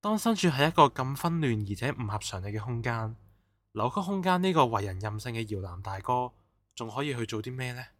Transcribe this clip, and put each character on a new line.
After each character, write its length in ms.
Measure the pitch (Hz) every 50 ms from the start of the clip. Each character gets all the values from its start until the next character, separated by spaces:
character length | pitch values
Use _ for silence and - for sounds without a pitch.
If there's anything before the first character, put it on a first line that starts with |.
當 160 | - 208 214 214
身 180 | - 233 226
處 120 | 190 - 175
喺 220 | 143 131 143 160
一 20 |
個 120 | 165 - 156
咁 300 | 139 - - 131 131 139
紛 180 | - - 170 165
亂 380 | 170 156 131 113 107 104 98
而 40 | 101
且 160 | - 117 135
唔 160 | - - 123 104
合 100 | 101 104
常 240 | - - - 95
理 60 | 92 101
嘅 120 | 104 107
空 220 | 101 123 120 117
間， 340 | 113 123 117 113 113 110 113 - - - _ _ _ _ _ _ _ _ _
扭 140 | 107 104 123
曲 60 | -
空 280 | 202 190 175 202 190 175
間 180 | 190 185 180
呢 100 | 180 190 180
個 120 | 160 139
為 200 | 120 113 104 98
人 140 | 101 95 92
任 200 | 101 107 104 107
性 140 | - 123 117
嘅 80 | 113 113 104 107
搖 60 | 98
籃 220 | 92 92 87 90 98
大 160 | 98 98 95
哥， 320 | - - 123 123 127 123 _ _ _ _ _ _ _ _ _
仲 160 | - 120 113
可 140 | 104 127 143
以 120 | 147 135
去 100 | 120 117 107
做 160 | 110 107 110
啲 120 | 127 127
咩 180 | 127 131 127 123
呢？ 120 | 123 127 - _ _